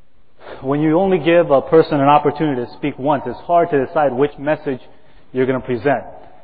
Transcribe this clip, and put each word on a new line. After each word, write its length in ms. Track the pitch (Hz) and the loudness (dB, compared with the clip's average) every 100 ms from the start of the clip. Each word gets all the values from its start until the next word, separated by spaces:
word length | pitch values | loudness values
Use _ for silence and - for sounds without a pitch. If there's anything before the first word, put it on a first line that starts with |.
| - - - - - - | -20 -20 -20 -20 -20 -10
when 180 | 131 147 | -4 -2
you 180 | 156 160 | 0 2
only 200 | 196 185 | 2 0
give 340 | 151 170 156 | 2 2 4
a 100 | 135 | 2
person 380 | - 160 160 147 | 4 2 4 2
an 80 | 139 | 4
opportunity 580 | 147 143 - 156 123 117 | 4 2 -2 -2 -4 -6
to 60 | - | -8
speak 200 | 147 131 | -8 -4
once, 260 | 135 139 127 | -2 -2 -4
it's 120 | 113 | -10
hard 280 | - 170 170 | 0 0 2
to 140 | 143 123 | 0 0
decide 280 | 160 147 | 0 0
which 180 | 123 143 - | 0 -2 -2
message 400 | 139 151 147 127 - - - - - | -4 -4 -4 -8 -10 -20 -20 -20 -8
you're 120 | 127 131 | -2 0
gonna 140 | 127 | -2
present. 460 | 127 120 139 120 - - - - | -4 -2 0 -2 -4 -18 -20 -20